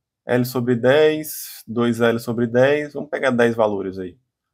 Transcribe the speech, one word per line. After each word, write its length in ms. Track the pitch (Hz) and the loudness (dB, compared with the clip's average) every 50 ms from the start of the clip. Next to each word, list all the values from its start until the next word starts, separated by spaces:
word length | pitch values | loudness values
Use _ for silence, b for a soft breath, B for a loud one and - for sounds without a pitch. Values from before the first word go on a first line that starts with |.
| _ _ _ _ _ | _ _ _ _ _
L 180 | - 120 127 123 | -2 0 0 0
sobre 320 | 123 - 127 120 123 127 | -2 -2 -4 -2 0 -2
dez, 880 | 123 113 127 139 151 156 156 156 156 151 - - - - - - - - | 2 2 4 4 6 4 4 2 0 -4 -8 -12 -14 -14 -16 -18 -20 -16
dois 320 | - 110 120 117 120 113 113 120 | -8 -4 -2 0 0 0 2 2
L 180 | 117 117 117 | 2 0 0
sobre 260 | 120 123 113 117 120 | -4 -4 -4 -2 -2
dez, 460 | 113 113 123 131 139 147 151 147 147 - | 0 2 2 4 4 2 0 -2 -6 -10
vamos 160 | 139 - - | -12 -8 -8
pegar 220 | - - - 131 | -6 -2 -2 0
dez 260 | 120 117 120 120 113 | 2 2 2 2 2
valores 420 | 117 110 107 104 98 95 95 92 95 | 2 0 0 0 -2 -6 -6 -8 -8
aí. 220 | 92 90 87 _ _ _ _ _ _ _ | -10 -12 -14 _ _ _ _ _ _ _